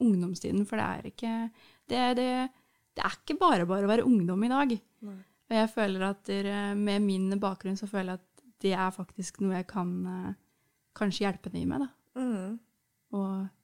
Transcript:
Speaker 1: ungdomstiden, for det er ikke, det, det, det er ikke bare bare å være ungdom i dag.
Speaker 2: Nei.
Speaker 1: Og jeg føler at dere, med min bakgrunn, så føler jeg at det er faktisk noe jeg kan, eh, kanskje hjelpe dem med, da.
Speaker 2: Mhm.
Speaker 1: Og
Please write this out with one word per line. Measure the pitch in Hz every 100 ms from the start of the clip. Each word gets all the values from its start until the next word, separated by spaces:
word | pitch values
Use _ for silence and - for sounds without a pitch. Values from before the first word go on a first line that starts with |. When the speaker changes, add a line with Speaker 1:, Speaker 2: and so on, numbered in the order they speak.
Speaker 1:
ungdomstiden, | 247 185 175 180 170 190 208
for | 220
det | 214
er | - 214
ikke, | - 226 226 226 - - _ -
det, | 247 247 247
det, | 254 254 254 - _ _ _ -
det |
er | - -
ikke | - 311
bare | 349 202 175
bare | 190 202
å |
være | 226
ungdom | 254 226 170 185
i | 233
dag. | 269 277 220 - _
Speaker 2:
Nei. | 208 190 - _ -
Speaker 1:
Og | 226
jeg | 220
føler | 226 202 190
at | 196 202
dere, | - 196 196 202 202 208
med | 208 202
min | 208 190 190 196
bakgrunn, | 202 190 190 196
så | 196
føler | 202 185
jeg | 185
at | - _ 247 _
det | 196 185
er | 185
faktisk | 185 180 - 180 -
noe | 196 185
jeg | 180
kan, | 208 180 180 185
eh, | 185 185 196 _ _ _ _ _
kanskje | - 202 - 202
hjelpe | 190 185
dem | 175 180
med, | 277
da. | 269 - _ 254
Speaker 2:
Mhm. | 254 208 190 233 - _ _ _ _
Speaker 1:
Og | 202 190 190 190 -